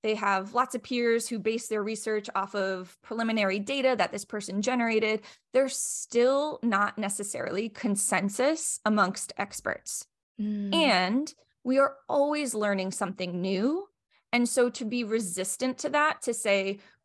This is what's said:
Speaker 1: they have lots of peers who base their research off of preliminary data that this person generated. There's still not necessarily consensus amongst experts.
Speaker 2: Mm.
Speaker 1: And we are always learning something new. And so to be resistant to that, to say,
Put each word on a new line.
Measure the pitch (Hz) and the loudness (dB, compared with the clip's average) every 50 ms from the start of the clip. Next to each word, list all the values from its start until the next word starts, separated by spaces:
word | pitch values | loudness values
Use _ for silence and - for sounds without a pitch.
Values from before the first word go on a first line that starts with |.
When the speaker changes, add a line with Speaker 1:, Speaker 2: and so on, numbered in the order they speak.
| - | 0
Speaker 1:
they | 220 214 | 0 -2
have | 214 214 202 196 190 190 202 202 | 0 2 2 2 0 0 0 0
lots | 233 254 254 - | 0 0 0 -2
of | 247 - | -8 -6
peers | - 254 240 240 233 226 233 233 | -2 -2 0 2 2 2 2 0
who | - 240 220 | -2 -6 -2
base | 180 220 226 226 226 | -2 -2 -2 -2 -4
their | - 220 214 202 | -4 -4 -2 -2
research | 214 220 208 - 220 214 214 208 - - | -2 -4 -4 -4 -2 -2 -2 -4 -4 -4
off | 190 190 196 - | -4 -4 -2 -2
of | 208 190 190 190 185 185 180 - _ | -2 -2 -2 -2 -4 -6 -12 -16 _
preliminary | _ - 220 226 226 226 226 220 208 190 185 | _ -8 -4 -2 0 0 2 2 2 2 0
data | 208 202 - 269 277 254 262 254 | 0 -2 -2 -2 2 2 2 4
that | 208 180 - | 4 2 0
this | - 202 - | 0 -8 -8
person | _ - 208 202 - 185 202 | _ -8 -8 -6 -4 -4 -2
generated. | 208 254 254 247 233 226 226 220 214 214 220 214 - - - _ _ _ - | 0 0 2 2 2 2 2 2 2 2 0 -2 -4 -8 -20 _ _ _ 2
There's | 254 277 262 - | 2 2 2 0
still | - - - - - - _ - 233 240 254 269 277 294 302 294 - | -4 -4 -4 -6 -8 -8 _ 2 4 4 6 4 4 2 0 -4 -2
not | - 233 208 196 208 208 - - | 0 2 2 2 2 0 0 -4
necessarily | 214 202 202 - 202 202 - - - - - 190 226 | -4 -4 -4 -6 -6 -8 -6 -6 -4 -2 -2 -2 -4
consensus | 226 214 - - 214 202 202 - - 202 185 190 196 202 - 247 285 320 320 - - - - _ | -4 -8 -4 -2 0 0 0 0 0 0 2 0 0 0 2 2 2 2 2 -2 -6 -6 -2 _
amongst | 214 214 208 190 180 190 - - - - - | 0 4 4 4 2 2 -6 -8 -10 -6 -6
experts. | 202 196 - - - - - - _ - - - - _ _ _ _ _ _ - | -6 -6 -6 -8 -4 -4 -6 -4 _ -10 -10 -10 -10 _ _ _ _ _ _ -6
Speaker 2:
Mm. | 208 208 208 208 202 202 196 | -6 -4 -4 -4 -4 0 2
Speaker 1:
And | 330 320 277 214 180 185 180 214 262 302 311 - _ _ _ _ _ _ | 2 4 4 4 4 2 2 2 0 -2 -2 -8 _ _ _ _ _ _
we | 240 262 269 | 2 4 4
are | 277 269 269 - _ | 4 4 2 -6 _
always | - - 285 277 294 302 302 294 254 233 | -2 2 2 4 4 2 0 -2 -2 -2
learning | 214 208 208 202 190 185 190 | 0 0 0 0 0 -2 -4
something | 185 - 208 190 196 - 185 180 175 180 | -2 -4 -4 -4 -4 -6 -6 -4 -4 -4
new. | 180 190 196 185 208 262 302 359 403 - _ _ _ _ _ _ _ _ | -2 0 0 2 2 0 0 -2 -4 -8 _ _ _ _ _ _ _ _
And | - 240 240 | 0 2 2
so | 240 - 269 240 247 | 2 4 2 2 2
to | 240 - 254 | 2 -4 -6
be | 214 233 247 240 | -4 -2 -2 -2
resistant | 202 220 226 220 180 170 185 190 190 - - 254 262 254 - | 0 0 0 0 -2 -4 -4 -4 -4 -4 -2 -2 -2 -2 -2
to | - 294 | -4 0
that, | 262 294 294 311 302 - | 2 2 2 2 0 -2
to | - - 233 | -4 -4 -4
say, | - - 214 202 196 190 196 196 202 - - _ _ | -2 2 2 2 2 2 0 -4 -6 -10 -20 _ _